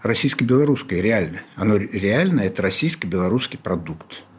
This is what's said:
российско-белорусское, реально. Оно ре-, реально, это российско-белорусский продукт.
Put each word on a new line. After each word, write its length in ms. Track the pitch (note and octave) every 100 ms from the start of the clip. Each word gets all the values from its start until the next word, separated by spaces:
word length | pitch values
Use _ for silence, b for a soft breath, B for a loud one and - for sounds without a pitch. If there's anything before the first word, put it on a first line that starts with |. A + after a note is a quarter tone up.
российско-белорусское, 1000 | A2+ A2+ C#3+ - B2 B2+ D3 C3+ - F2+
реально. 400 | G#2 A2 D#2+ E2+ - -
Оно 220 | G#2 G#2
ре-, 120 | G2+
реально, 500 | G2+ G2 B2 F#3+ D3
это 220 | F#2 F#2+
российско-белорусский 960 | F#2+ - D#3+ - F2+ F#2 F2+ B2 - -
продукт. 640 | - E2+ D#2+ D#2 - - -